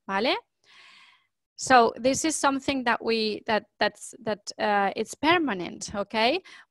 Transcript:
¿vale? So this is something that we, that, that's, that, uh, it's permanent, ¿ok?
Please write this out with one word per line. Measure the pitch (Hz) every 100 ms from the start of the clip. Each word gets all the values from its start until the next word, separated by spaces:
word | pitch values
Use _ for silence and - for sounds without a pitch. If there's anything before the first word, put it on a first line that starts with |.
| -
¿vale? | 196 254 415 - _ _ - - - - _ _ _ _ -
So | - 254 226 -
this | 247 269
is | 320 -
something | 277 269 - 269
that | 240 -
we, | 226 226 214 208 -
that, | 208 - -
that's, | 208 - - -
that, | 220 202 - -
uh, | 214 202 196
it's | - 214 -
permanent, | 294 359 285 190 170 - - 202
¿ok? | 196 220 233 359 - -